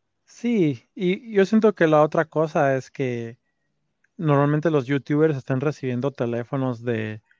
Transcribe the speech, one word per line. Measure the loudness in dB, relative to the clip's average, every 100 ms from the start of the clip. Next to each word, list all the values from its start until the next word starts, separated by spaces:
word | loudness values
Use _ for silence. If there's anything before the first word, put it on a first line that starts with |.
| _ _ _
Sí, | -8 -2 0 0 -2 _
y | -4 -4 -4 -2
yo | 0 2
siento | 4 2
que | 2 4
la | 4
otra | 4 2
cosa | -2 -2 0 2 0 0
es | -4
que | -6 -4 -4 -10 -14 _ _ _ _ _ _ _ -4
normalmente | 0 2 2 2 0
los | 0 0
youtubers | -4 -2 0 2 0
están | -4 -2
recibiendo | -2 -4 -6 -4 -4
teléfonos | -4 -4 -4 -6 -4 -4 -6
de | -6 -4 -6 -10 _